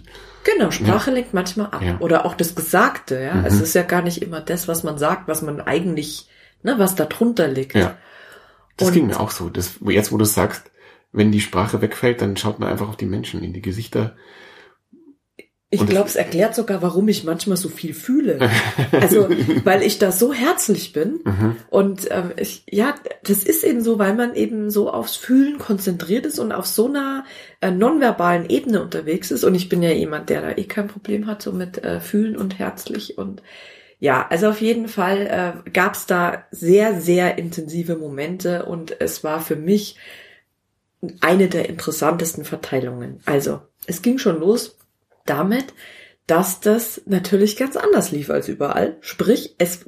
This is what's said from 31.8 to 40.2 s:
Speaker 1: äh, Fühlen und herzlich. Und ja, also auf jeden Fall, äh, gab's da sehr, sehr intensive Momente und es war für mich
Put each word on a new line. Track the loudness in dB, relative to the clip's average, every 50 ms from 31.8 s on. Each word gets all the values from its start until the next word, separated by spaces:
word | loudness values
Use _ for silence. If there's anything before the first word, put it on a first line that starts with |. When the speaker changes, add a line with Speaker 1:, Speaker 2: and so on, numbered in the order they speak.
| -6
Speaker 1:
äh, | -4 -4 -4
Fühlen | -4 -2 0 0 0 0 -2
und | -4 -4 -4 -4 -4
herzlich. | -6 -6 -6 -8 -10 -8 -8 -8 -8 -10 -10
Und | -10 -10 -10 -10 -12 -16 -20 -20 -20 -20 -20 -20 -20 -20 _ _ _
ja, | 0 0 0 0 0 0
also | 0 0 2 0
auf | 0 0
jeden | 0 0 0 0 -2 -4
Fall, | -4 -2 0 0 0 0 -2 -2 -2 -2 -2 -4 -6 -8 -12
äh, | -4
gab's | -2 0 0 0 -2 -4 -4
da | -2 0 2 2 0 -2 -4 -10 _
sehr, | -14 -4 4 6 6 6 6 4 2 0
sehr | 2 2 2 4 4 2 0 -2
intensive | -4 -6 -8 -8 -8 -6 -6 -6 -4 -4 -4
Momente | -6 -6 -8 -8 -6 -6 -6 -6 -4 -2 -2 -2 -2 -4
und | -6 -8 -8 -8 -10 -6 -4
es | -4 -4 -4 -4 -4
war | -4 -4 -4
für | -2 -4 -4
mich | -2 0 2 2 2 2 -2 -10 -18 -20 -20 -20 -20